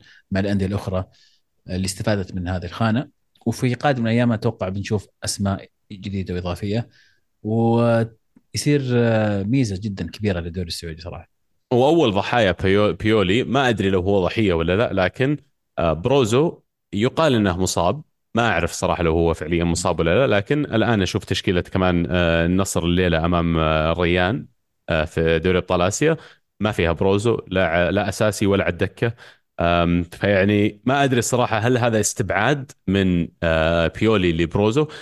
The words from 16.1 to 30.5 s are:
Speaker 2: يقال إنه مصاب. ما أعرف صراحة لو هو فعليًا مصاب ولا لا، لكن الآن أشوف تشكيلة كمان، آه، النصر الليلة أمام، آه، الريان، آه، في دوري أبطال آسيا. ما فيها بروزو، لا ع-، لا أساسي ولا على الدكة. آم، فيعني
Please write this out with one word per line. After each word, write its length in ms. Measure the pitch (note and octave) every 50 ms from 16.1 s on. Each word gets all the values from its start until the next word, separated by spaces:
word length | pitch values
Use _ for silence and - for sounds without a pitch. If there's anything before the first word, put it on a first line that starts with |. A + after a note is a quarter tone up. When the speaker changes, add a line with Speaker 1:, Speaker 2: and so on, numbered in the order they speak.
| C3+ C#3+ B2+ G2 A2+ B2+ D#3 F3 - - _ _ _ _ _ _ -
Speaker 2:
يقال 420 | G2+ G#2+ C3 C3 - D#3+ D3+ B2+
إنه 220 | A2+ G#2 G2 F2 F2
مصاب. 440 | F#2 F2+ - G2 E2 F2+ A2 D3 - - _ _ _ _ _
ما 140 | A2+ A#2+ A2+
أعرف 220 | F#2+ E2+ E2+ E2+
صراحة 320 | - - - F2 E2 D#2+ F2
لو 80 | E2
هو 220 | D#2+ E2+ E2+ E2 D#2+
فعليًا 300 | - - - F2 E2 E2+
مصاب 360 | F2 E2 E2+ - F#2+ F2 D#2+
ولا 280 | E2 E2 E2+ A2+ C#3 B2+
لا، 80 | G#2+ G2+
لكن 260 | G2 - C#3+ D3+ D3
الآن 380 | - - A2+ G#2 A2+ A#2 G2+
أشوف 220 | F#2 E2+ - G#2 -
تشكيلة 380 | - G2 - - - F#2 F2
كمان، 460 | E2+ - - F#2+ F#2 F#2 F2+ F2 F2 -
آه، 360 | E2+ F2+ F2 E2+ E2 E2 E2
النصر 380 | E2+ F#2 F#2+ G2 - - F#2 D#2+
الليلة 420 | F2 F2 F2+ F#2 F2+ E2 D#2+ D#2+
أمام، 320 | F2 F2 E2+ E2+ E2 E2 D#2+
آه، 340 | D#2+ D#2 D#2 D#2 D#2 D#2+
الريان، 540 | E2+ E2+ F2+ E2+ F2 F2+ F2+ F#2 A#2+ D3 - - _ _ _ _ _ _ _ -
آه، 160 | E2+ D#2 D#2
في 340 | D#2 - E2 E2 D#2+ E2 E2
دوري 180 | D#2+ F#2 F#2 F2+
أبطال 240 | F2 - F#2 F2
آسيا. 360 | F2 F#2+ G#2+ - D3 D3+ E3 D3+ - - - _ _ _ _ _
ما 120 | G2+ G#2+
فيها 200 | G2+ - F2+ E2
بروزو، 500 | E2+ D#2 F#2+ G2 G2 G2+ G#2 A#2+ A2 - - -
لا 200 | F#2 F#2 F#2 E2
ع-، 220 | D#2+ F2 F2 E2
لا 200 | F#2 G2+ G2 G2+
أساسي 360 | G2 - A2+ G#2+ G2+ - G#2+
ولا 180 | G2 G2 G2 E2+
على 80 | E2+ F2
الدكة. 400 | E2+ G2 F#2 - - A#2+ A#2 A2+ - - - - _ _ _ _ -
آم، 440 | E2+ E2+ F2 F2 E2+ E2+ F2 F2 E2+
فيعني 800 | - - - - G2 G2+ F#2+ F#2+ G2+